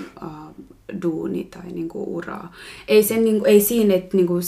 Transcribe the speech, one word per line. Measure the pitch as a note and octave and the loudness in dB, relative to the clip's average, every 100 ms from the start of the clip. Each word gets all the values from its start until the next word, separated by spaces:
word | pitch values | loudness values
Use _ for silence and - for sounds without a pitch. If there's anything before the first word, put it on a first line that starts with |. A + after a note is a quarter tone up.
| - - | -12 -16
äh, | E3 D3+ D#3 - - - - G3 | -16 -16 -18 -20 -20 -20 -14 -6
duuni | F3 D#3+ F3 F#3 | -6 -4 -6 -8
tai | G3 - F3+ | -10 -14 -14
niinku | F3+ E3 - - E3+ | -10 -10 -8 -10 -10
ura. | - - F3 - - - - | -10 -14 -16 -18 -20 -12 2
Ei | G#3+ | 4
sen | G#3+ A3+ | 4 2
niinku, | A3+ G#3+ G#3 | 2 2 6
ei | G#3 | 6
siinä, | G3+ A#3 G#3+ F#3 | 6 2 4 2
et | F3+ | 2
niinku | G3 F3 F3 | 2 2 0